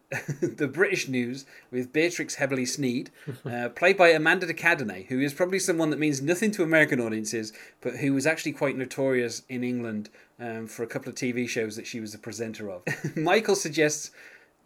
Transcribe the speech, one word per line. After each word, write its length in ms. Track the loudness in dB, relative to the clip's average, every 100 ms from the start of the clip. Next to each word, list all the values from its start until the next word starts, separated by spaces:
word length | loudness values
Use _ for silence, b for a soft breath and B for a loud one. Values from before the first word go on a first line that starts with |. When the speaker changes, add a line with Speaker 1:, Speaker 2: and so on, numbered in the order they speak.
Speaker 1:
<laughs> 400 | _ -8 -6 -4
the 260 | -4 0 -2
British 400 | 2 0 0 -2
news 380 | -2 -2 -4 B B B
with 240 | -6 -2
Beatrix 420 | 2 2 0 -6 -4
Heavily 300 | -2 -2 -2
Sneed, 460 | -2 -2 -2 -6 B B
Speaker 2:
<laughs> 160 | -10 -8
Speaker 1:
uh, 240 | -4 -6
played 260 | 2 4 8
by 140 | 8
Amanda 380 | 8 6 4 0
de 80 | 0
Cadenet, 500 | 2 2 0 -8 -4
who 140 | -2
is 140 | 0
probably 260 | 0 0 2
someone 320 | 0 2 2
that 80 | 2
means 200 | 0 0
nothing 300 | 0 2 2
to 120 | 2
American 360 | 4 6 6 4
audiences, 540 | 0 -2 -4 -4 -6 B B B
but 160 | -8 -2
who 160 | 0
was 120 | 2 2
actually 280 | 0 -2
quite 220 | -2 -2 -2
notorious 680 | -6 -2 2 2 0 -4 -10
in 140 | -6
England, 460 | -2 -2 -4 -6 -8 b b -12
um, 260 | -10 -8 -10
for 160 | -8
a 60 | -6
couple 220 | -6 -8
of 60 | -4
T 160 | -2
V 140 | -2 -2
shows 300 | -2 -4 -6
that 100 | -10
she 140 | -10
was 120 | -10
the 60 | -10
presenter 540 | -12 -8 -8 -8 -10
of. 100 | -8 -6 -6
<laughs> 140 | -4 -2
Michael 400 | 2 2 4 0
suggests 540 | 0 2 2 2 -6 B B B B _